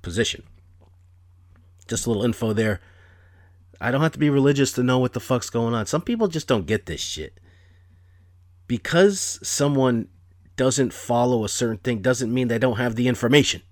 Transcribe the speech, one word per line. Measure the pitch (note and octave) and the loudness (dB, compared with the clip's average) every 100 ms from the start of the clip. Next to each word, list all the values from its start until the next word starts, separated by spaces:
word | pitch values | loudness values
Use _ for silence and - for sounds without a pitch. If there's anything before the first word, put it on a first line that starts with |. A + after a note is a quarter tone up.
position. | - F2+ - - - - - - - - - - - - - - - _ - | -6 -2 -2 -4 -16 -20 -20 -20 -20 -20 -20 -20 -20 -20 -20 -20 -20 _ -8
Just | A#2 | -6
a | A#2+ | -2
little | G#2+ | 0
info | A#2+ A2 A2+ | 0 0 -2
there. | G#2+ A2 F#2+ - - - - - - - - - - | 0 0 -2 -8 -20 -20 -20 -20 -20 -20 -20 -20 -8
I | A2+ | -2
don't | C3+ | 0
have | D#3+ | 0
to | - | 0
be | D3 | 2
religious | C#3 C3+ C#3 C3 | 4 4 4 0
to | - | 2
know | B2 B2+ | 2 2
what | B2+ | 0
the | B2 | -4
fuck's | - B2+ - | -2 -4 -2
going | A#2 A#2 | -4 -2
on. | A#2 G#2+ | -2 -2
Some | D3+ | -4
people | - A#3 G#3+ | -2 -2 0
just | D#3+ - | -2 0
don't | A#2+ D#2 | 0 0
get | G#2+ | -4
this | - D2 | -2 -10
shit. | - - D2+ - - - _ - _ - _ - - _ _ _ - | -8 -10 -12 -16 -20 -20 _ -20 _ -20 _ -20 -20 _ _ _ -8
Because | A#2+ - E3 G3 G3 - - | -6 0 4 4 4 -8 -8
someone | - - C#3+ C#3 C3 A#2 - - - - - - | -8 -2 0 2 2 0 -4 -14 -20 -20 -18 -2
doesn't | C3 C3+ B2+ | 0 2 -2
follow | - - A#2+ B2 A#2+ | -2 -2 0 2 0
a | G#2+ | -2
certain | - A#2+ A2 | -2 -4 -2
thing | - A#2 | -4 -2
doesn't | A2 A#2+ A#2 | 0 0 -2
mean | B2+ B2 | -2 0
they | A2+ | 0
don't | B2+ A2 | 0 0
have | B2 A2+ | -2 0
the | B2 | 0
information. | A#2+ A#2+ D3 C3 - - | 2 4 6 4 -2 -10